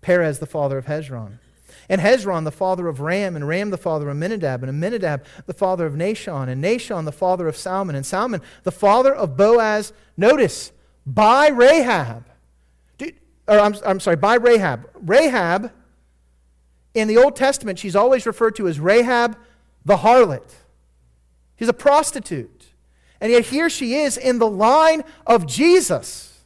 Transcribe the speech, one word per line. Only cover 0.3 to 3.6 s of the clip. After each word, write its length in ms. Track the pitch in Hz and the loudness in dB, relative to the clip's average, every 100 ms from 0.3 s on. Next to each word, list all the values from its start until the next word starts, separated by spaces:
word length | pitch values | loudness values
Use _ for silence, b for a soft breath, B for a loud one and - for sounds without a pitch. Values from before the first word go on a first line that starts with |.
| 143 | -4
the 80 | 151 | -8
father 320 | 160 143 135 | -6 -4 -4
of 80 | 127 | -6
Hezron. 520 | 147 147 127 107 110 _ b b b b | -8 -8 -14 -16 -18 _ b b b b
And 120 | 190 | -2
Hezron, 440 | 180 254 202 175 | 2 0 0 -4
the 80 | 156 | -6
father 340 | - 185 185 175 | -6 -4 -4 -4
of 140 | 135 | -6
Ram, 340 | 147 185 196 | -4 -4 -4
and 120 | 165 143 | -6 -6
Ram, 240 | 170 | -6